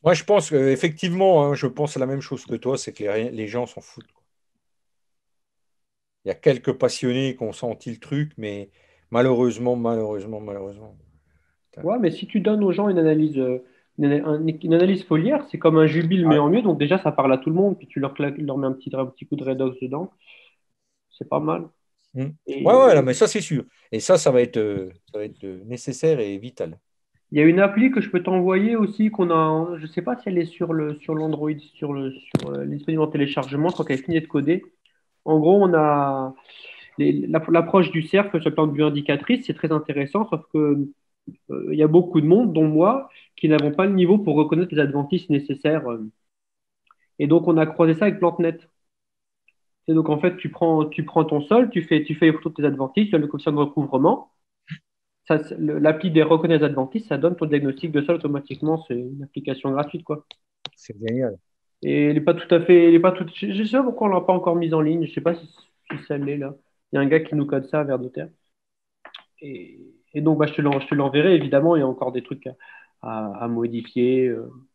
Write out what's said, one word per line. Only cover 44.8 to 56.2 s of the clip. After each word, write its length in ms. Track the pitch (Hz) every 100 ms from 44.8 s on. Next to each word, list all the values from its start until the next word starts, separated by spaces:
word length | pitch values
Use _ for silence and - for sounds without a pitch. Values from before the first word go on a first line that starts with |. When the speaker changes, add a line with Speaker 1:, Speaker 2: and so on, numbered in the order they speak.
Speaker 2:
adventices 480 | 143 143 143 180 -
nécessaires, 600 | 143 143 139 151 156 127
euh. 200 | 117 107 _ _ _ _ _ _ _ _ _ _ -
Et 80 | 147
donc, 200 | 165 165
on 80 | 160
a 80 | 156
croisé 280 | 156 165
ça 120 | 160 208
avec 120 | -
PlanteNet. 400 | 175 170 170 165 _ _ _ _ _ _ _ _ _ _ _ _ -
Et 60 |
donc, 140 | 160 156
en 120 | 151
fait, 160 | 180 180
tu 140 | 147
prends, 360 | - 170 156 151
tu 180 | -
prends 200 | 156 170
ton 160 | 160 151
sol, 300 | 147 226 233
tu 120 | 190
fais, 220 | 160 156
tu 100 | 151
fais 120 | 151 160
les 60 |
photos 200 | 156 165
de 80 | 151
tes 40 | 147
adventices, 420 | 135 135 - 208
tu 40 | 165
as 20 |
le 80 | 147
coefficient 260 | 143 -
de 60 | 147
recouvrement. 760 | 143 156 139 131 160 - - _ _ _ - 156 _ _ _ _ -
Ça, 120 | 156
c'est 160 | 151 -
le, 200 | 156 151
l'appli 320 | 151 156 185
des 120 | 160